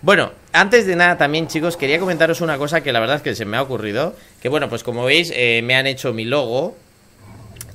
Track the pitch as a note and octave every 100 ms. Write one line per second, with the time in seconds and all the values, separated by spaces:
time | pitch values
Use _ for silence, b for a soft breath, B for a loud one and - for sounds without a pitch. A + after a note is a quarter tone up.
0 | D3+ G3 A#2 - - E3 F#3+ A#3+ G3 F3
1 | F3 F3 C#3+ D#3 D#3+ D#3+ E3+ E3+ C#3 D#3+
2 | F#3 E3+ D#3+ E3 E3+ C#3+ C#3+ E3 D3 A#2
3 | A2+ C#3+ D3 G#2 G2+ A2+ C3+ A#2+ G#2+ G#2
4 | E3 - B B B2+ D3+ C3+ A2+ - A#2
5 | B2+ D#3 E3+ - A#2+ A#2 A#2 C3 C3+ B2
6 | C3+ A2+ A2+ C#3+ A#2+ B2 F3 - _ _
7 | _ _ - - - - -